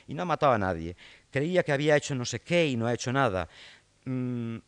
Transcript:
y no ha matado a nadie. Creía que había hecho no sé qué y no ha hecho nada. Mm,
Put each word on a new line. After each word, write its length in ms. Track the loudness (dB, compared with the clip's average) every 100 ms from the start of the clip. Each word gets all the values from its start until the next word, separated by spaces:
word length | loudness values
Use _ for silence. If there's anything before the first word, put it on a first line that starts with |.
| -12
y 60 |
no 100 | -6
ha 40 | -4
matado 260 | 2 4
a 60 | 4
nadie. 360 | 2 -2 -6 -10 -16 -20 _
Creía 320 | -4 0 0
que 100 | 2
había 240 | 0 4 2
hecho 180 | 2
no 120 | -4 -4
sé 140 | -8
qué 260 | -2 0 2
y 100 | 0
no 100 | 0
ha 60 |
hecho 220 | -2 -2
nada. 340 | 0 2 0 -4 -10 -20 -20 _ _ -8
Mm, 520 | -6 -4 -4 -6 -8